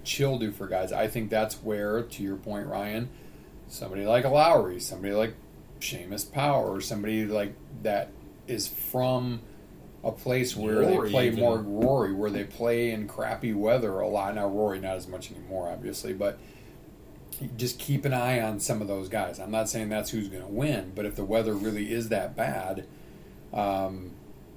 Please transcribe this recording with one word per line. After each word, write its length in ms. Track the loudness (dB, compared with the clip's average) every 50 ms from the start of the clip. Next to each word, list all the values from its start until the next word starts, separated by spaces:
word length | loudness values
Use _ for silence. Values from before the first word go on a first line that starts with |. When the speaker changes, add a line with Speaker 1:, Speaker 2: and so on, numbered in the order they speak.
Speaker 1:
chill 340 | -4 -4 0 2 2 2 2
do 140 | 2 0 -2
for 160 | -2 -4 -4
guys? 240 | 0 0 0 0 0
I 160 | 0 2 2
think 240 | 2 0 -2 -2 2
that's 320 | 2 2 2 2 -2 -4
where, 400 | -4 -2 -2 0 0 0 0 0
to 200 | -2 -4 -6 -6 -4
your 100 | -4 -4
point, 300 | -4 -6 -6 -6 -6 -4
Ryan, 420 | -4 -4 -4 -4 -2 -4 -4 -4 -6 -8 -14 -18 -18 -18 -18 -20 -20 -20 -18 -16 -14
somebody 360 | -12 -10 -8 -6 -4 -2 2
like 200 | 4 4 6 6
a 60 | 6
Lowry, 500 | 6 8 8 8 8 8 6 4 -2 -6
somebody 340 | -6 -8 -6 -6 -4 0 2
like 200 | 2 2 2 -2 -8 -16 -20 -20 -20 -20 -18 -12 -8
Seamus 500 | -6 -6 -6 -6 -8 -8 -6 -6 -6 -4
Power, 400 | -2 0 2 4 4 4 2 2 0
or 40 | -2
somebody 460 | -4 -4 -4 -4 -2 0 0 0 0
like 280 | 2 0 0 0 -2 -6 -12 -16 -16 -8 -4
that 260 | 0 0 2 0 0 -2 -8 -14 -18 -18 -20 -14 -8 -6
is 180 | -4 -4 -4
from 760 | -4 -4 -6 -4 -2 0 2 4 4 4 2 2 0 -4 -4 -8 -12 -18 -20 -20 -20 -20 -20 -20 -20 -12 -6
a 80 | -4 -4
place 460 | -4 -2 0 2 2 2 2 0 -2
where 240 | -2 0 4 6 6
Speaker 2:
Rory 260 | 6 6 6 6 4 4
Speaker 1:
they 40 |
play 140 | 4 6 6 4
Speaker 2:
even. 120 | 4 4
Speaker 1:
more, 180 | 4 4 4 4
Rory, 540 | 0 -2 0 4 4 6 6 4 4 2 0
where 160 | 0 0 0
they 140 | 0 -2 -4
play 460 | -4 -4 0 2 2 4 4 2 0
in 160 | 0 -2 -6
crappy 460 | -6 -6 -4 -4 -4 -2 -2 -2 -2
weather 480 | 0 2 4 4 4 4 4 2 0 0
a 80 | 0 2
lot. 260 | 2 0 0 0 0
Now, 120 | 0 0 0
Rory, 320 | 2 2 2 2 2 0
not 160 | -2 -4 -4
as 100 | -4 -6
much 240 | -8 -10 -10 -10 -12
anymore, 380 | -14 -14 -10 -6 -6 -4 -4 -4
obviously, 440 | -6 -6 -6 -6 -6 -6 -6 -6 -4
but 240 | -2 0 -2 -2 -4 -8 -18 -20 -20 -20 -20 -20 -20 -20 -20 -20 -20 -20 -20 -20 -18 -16 -12 -10 -8 -8 -8 -6
just 220 | -4 -4 -4 -4 -4
keep 260 | -2 0 0 2 2
an 100 | 2 2
eye 260 | 2 2 2 2 2
on 200 | 2 0 -2 -2
some 200 | 0 0 0 0
of 80 | -2 -2
those 200 | -4 -4 -4 -2
guys. 300 | -2 -2 -2 -2 -4 -8
I'm 120 | -6 -2
not 180 | 0 0 0 0
saying 200 | 0 -2 -2 -2
that's 220 | -2 -2 -2 -2
who's 180 | -2 -4 -4 -4
gonna 180 | -6 -8 -8 -4
win, 440 | -2 0 2 2 2 0 -2 -4 -4
but 100 | -4 -4
if 120 | -4 -2
the 80 | -2 0
weather 280 | 2 4 4 4 2
really 400 | 0 0 0 -2 -2 -2 -2 -2
is 160 | -2 -2 0 0
that 260 | 0 0 0 -2 -2
bad, 500 | -2 -2 0 -2 -2 -4 -4 -6 -6 -8 -12 -14 -20 -20 -20 -20 -20 -20 -20 -20 -20 -14 -6
um, 600 | -2 0 2 2 2 2 0 -2 -4 -6 -10 -12 -14 -16 -18 -18 -18 -18 -20 -20 -20